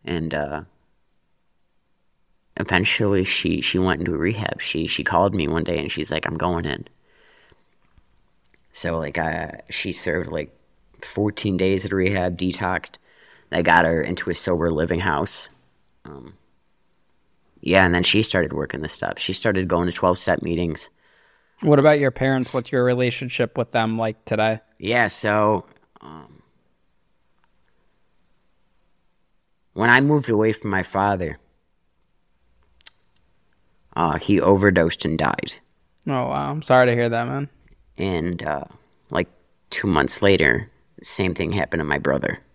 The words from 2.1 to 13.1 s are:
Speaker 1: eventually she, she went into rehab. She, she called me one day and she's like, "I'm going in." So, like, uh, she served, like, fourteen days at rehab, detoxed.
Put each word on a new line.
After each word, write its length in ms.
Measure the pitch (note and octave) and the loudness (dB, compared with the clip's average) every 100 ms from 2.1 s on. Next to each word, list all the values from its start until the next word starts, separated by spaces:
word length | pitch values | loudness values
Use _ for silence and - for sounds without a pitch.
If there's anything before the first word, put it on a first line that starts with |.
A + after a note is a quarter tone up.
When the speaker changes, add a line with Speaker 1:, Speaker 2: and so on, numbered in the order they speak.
| _ _ _ _ - | _ _ _ _ -8
Speaker 1:
eventually 680 | - F2+ F#2+ - G#2 G2 | 0 0 2 2 2 2
she, 380 | F#2+ - E2+ E2 | 2 -2 0 -2
she 180 | - F2+ | 0 0
went 220 | F#2 D#2 | 2 0
into 100 | F2+ | 0
rehab. 500 | D2+ F2 A2 G2+ - | 0 -2 -2 -6 -6
She, 240 | - D2+ | -6 -4
she 180 | D#2+ - | -4 -4
called 300 | C#2+ F2 G2 | 0 2 2
me 140 | G2 D2 | 0 -2
one 160 | E2 | -2
day 160 | D#2 D#2+ | -2 -4
and 120 | D2 | -4
she's 200 | D2 D#2 | -6 -4
like, 140 | D2+ - | -4 -4
"I'm 100 | D#2+ | -2
going 280 | F2 E2+ | -2 -2
in." 220 | E2+ G1+ G1+ _ _ _ _ _ _ _ _ _ _ _ _ _ _ _ _ _ _ | -4 -8 -12 _ _ _ _ _ _ _ _ _ _ _ _ _ _ _ _ _ _
So, 260 | - F2+ E2 | -8 -4 -4
like, 200 | D2 E2+ | -4 -4
uh, 340 | D#2+ E2 D#2+ - - | -4 -4 -8 -12 -12
she 220 | - G2 | -8 -8
served, 380 | F2+ - D#2+ D#2+ | -6 -2 -2 -4
like, 220 | D#2+ C#2+ _ _ _ _ _ | -6 -8 _ _ _ _ _
fourteen 540 | - - G#2 - G#2 | -10 -2 -2 -2 -2
days 300 | F2+ F#2+ F#2+ | 2 2 0
at 80 | F#2+ | 0
rehab, 440 | G2 F#2 G2 F2+ F2 | 0 2 0 -2 -2
detoxed. 600 | F#2 F2+ F#2 F2+ - - _ | -4 -2 -4 -4 -6 -20 _